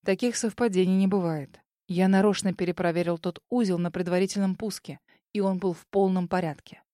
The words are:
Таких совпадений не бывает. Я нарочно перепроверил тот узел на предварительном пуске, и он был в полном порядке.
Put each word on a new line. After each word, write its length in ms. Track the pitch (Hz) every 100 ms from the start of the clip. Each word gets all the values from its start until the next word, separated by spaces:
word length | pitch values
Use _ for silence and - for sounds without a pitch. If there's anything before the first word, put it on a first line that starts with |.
Таких 320 | - 190 247 226
совпадений 600 | 233 - 240 185 180 190
не 100 | 190
бывает. 540 | 196 170 156 135 - _ _ _
Я 200 | 180 190
нарочно 460 | 190 208 190 190
перепроверил 640 | 175 175 175 175 165 170 170
тот 240 | 175 - _
узел 300 | 247 214 175
на 120 | 175
предварительном 640 | 180 175 180 190 202 196 185
пуске, 440 | 220 - - 147 _ _ _
и 60 | 208
он 180 | 190 185
был 160 | 190
в 140 | 165 _
полном 400 | 202 196 185 175
порядке. 560 | 185 165 143 - - _